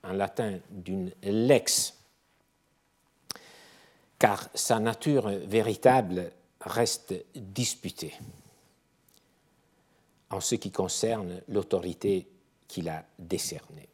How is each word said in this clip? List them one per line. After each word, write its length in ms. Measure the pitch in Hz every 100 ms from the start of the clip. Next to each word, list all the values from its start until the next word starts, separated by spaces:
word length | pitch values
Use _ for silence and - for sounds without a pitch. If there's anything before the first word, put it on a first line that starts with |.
en 100 | -
latin 440 | 95 98 - 110 92 -
d'une 440 | 98 87 95 90 -
lex, 720 | 98 107 123 131 - - - - _ _ _ _ _ _ _ _ _ _ _ _ _ - - - - - - _ _ _
car 300 | 110 98 -
sa 280 | - - 113
nature 480 | 113 113 - 139 110
véritable 1040 | 98 87 107 110 104 127 131 101 90 85 - _ _
reste 540 | - 113 120 - - 92 - -
disputée 760 | 98 98 120 - - - - - - - - _ _ _ _ _ _ _ _ _ _ _ _ _ _ _ _ _ _
en 120 | 98
ce 160 | - 117
qui 160 | 98
concerne 680 | - 95 - 113 113 90 90 -
l'autorité 800 | 98 90 95 87 87 101 95 90 _ _ _ _
qui 160 | -
l'a 240 | 82 80 - -
décernée. 680 | 85 87 - - - 156 -